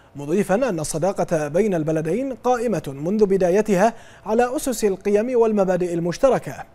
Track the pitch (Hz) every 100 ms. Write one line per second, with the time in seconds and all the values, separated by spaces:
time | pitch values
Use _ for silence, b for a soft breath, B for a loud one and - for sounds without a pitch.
0 | b 143 143 196 190 202 262 165 151 160
1 | 180 196 175 160 147 170 220 170 151 160
2 | 156 214 277 226 240 247 240 165 147 139
3 | 160 214 202 190 180 202 214 180 220 B
4 | B B 190 233 240 294 277 226 208 185
5 | 208 208 240 240 226 208 185 180 180 170
6 | 175 - 269 196 147 104 -